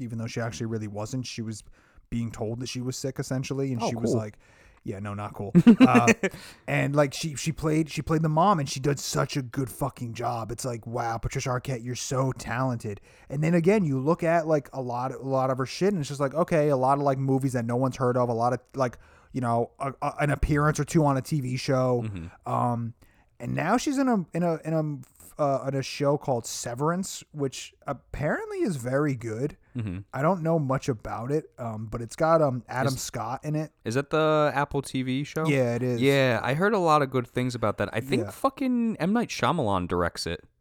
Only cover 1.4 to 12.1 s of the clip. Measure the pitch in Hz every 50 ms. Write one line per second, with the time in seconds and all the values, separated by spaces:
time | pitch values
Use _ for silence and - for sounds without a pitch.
1.4 | 110 110 110 - - - - _ _ _ _ - - - - 117 117 110 - -
2.4 | 113 107 117 123 127 117 - 127 120 127 131 - - 135 131 - 135 - 135 131
3.4 | 135 - 139 135 139 135 123 117 233 196 120 110 117 117 139 113 107 107 - -
4.4 | - _ - - - - - _ - 110 104 98 104 104 101 101 104 101 - -
5.4 | 104 95 - 175 - 240 208 - 262 - - 240 - 233 220 - - 180 - -
6.4 | - - - - - - 139 143 139 135 143 151 147 135 - - - 165 139 -
7.4 | - 160 - - - 160 156 156 160 147 - 156 - - 160 160 165 156 151 156
8.4 | 180 202 202 156 139 - - 135 131 143 143 - - - - 151 143 - - 147
9.4 | 131 117 - 139 131 120 - - 143 - - - 123 117 110 110 120 123 120 113
10.4 | 110 98 113 - - 127 120 113 - 120 117 123 120 117 113 113 - 123 - 139
11.4 | - 131 123 123 - 139 131 117 117 123 123 - - -